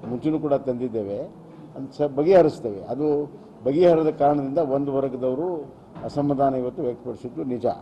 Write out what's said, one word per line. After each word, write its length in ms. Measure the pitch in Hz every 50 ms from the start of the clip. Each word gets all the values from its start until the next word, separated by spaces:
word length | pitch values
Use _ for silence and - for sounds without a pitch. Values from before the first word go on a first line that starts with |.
| -
ಮುಂಚೆನೂ 320 | 113 120 123 113 156 156 156
ಕೂಡ 160 | 151 151 143
ತಂದಿದ್ದೇವೆ, 680 | 135 135 135 127 120 123 127 110 113 104 98 101 107 143 190 - - - - - - - - -
ಅಂತ 160 | - 135 135 -
ಸ-, 160 | - 147 147
ಬಗೆಹರಿಸ್ತೇವೆ. 720 | 135 131 151 165 196 185 165 151 135 - - 120 101 98 90
ಅದು 500 | - 120 131 147 151 147 143 147 139 - - - - - - -
ಬಗೆಹರಿದ 440 | 123 139 156 180 175 170 160 160 156
ಕಾರಣದಿಂದ 500 | 156 - 147 143 147 147 139 135 135 165
ಒಂದು 340 | 165 139 131 139 143 143 139
ವರ್ಗದವರು 800 | 135 135 135 123 127 123 131 127 131 160 185 180 160 139 139 - - - - - - -
ಅಸಮಾಧಾನ 500 | 113 104 143 143 143 143 131 139 139 131
ಇವತ್ತು 280 | 131 123 123 120 190 156
ವ್ಯಕ್ತಪಡಿಸಿದ್ದು 640 | 123 120 117 - 123 117 107 - 127 120 156 160
ನಿಜ 220 | 135 123 120 104 120 92 -